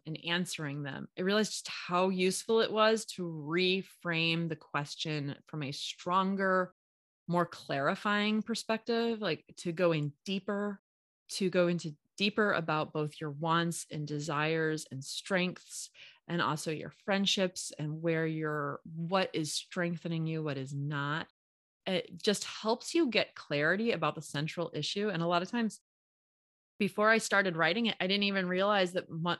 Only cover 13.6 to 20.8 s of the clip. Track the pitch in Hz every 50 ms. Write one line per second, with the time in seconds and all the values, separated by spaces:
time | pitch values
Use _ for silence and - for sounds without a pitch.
13.6 | 170 170 165 - - - 156 156 147 147 147 147 147 165 143 147 151 156 160 160
14.6 | 160 156 156 151 - - 127 135 135 - - - - - 196 180 180 180 - -
15.6 | - - - - - - - - - - - _ _ - 170 175 110 123 151 156
16.6 | - 165 156 147 - - - - _ 214 196 196 196 185 - 202 190 180 - -
17.6 | - - - - 156 147 156 160 165 170 160 160 165 160 160 156 156 151 151 151
18.6 | 143 139 131 - - 165 160 165 170 165 196 190 190 - - 160 156 147 - -
19.6 | - - - 185 175 175 175 156 - 170 165 160 160 160 160 160 156 147 139 139
20.6 | 131 135 143 143